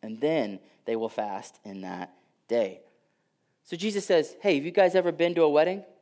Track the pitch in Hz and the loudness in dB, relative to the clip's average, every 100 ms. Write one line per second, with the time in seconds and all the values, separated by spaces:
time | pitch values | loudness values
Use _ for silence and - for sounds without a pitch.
0 | 110 110 143 160 110 98 _ _ - 113 | -14 -4 0 0 -2 -6 _ _ -6 -4
1 | 110 - 104 98 98 - 107 98 92 90 | -4 -4 -6 -6 -12 -18 -16 -12 -10 -10
2 | 90 _ _ _ _ 117 104 92 _ _ | -12 _ _ _ _ -2 -2 -4 _ _
3 | _ _ _ _ _ _ _ 170 202 202 | _ _ _ _ _ _ _ -6 -4 -4
4 | 190 180 151 - 208 151 151 170 185 185 | 2 2 2 -2 0 0 0 2 4 4
5 | 175 156 170 170 156 147 165 196 - _ | 0 0 0 4 4 4 2 0 -10 _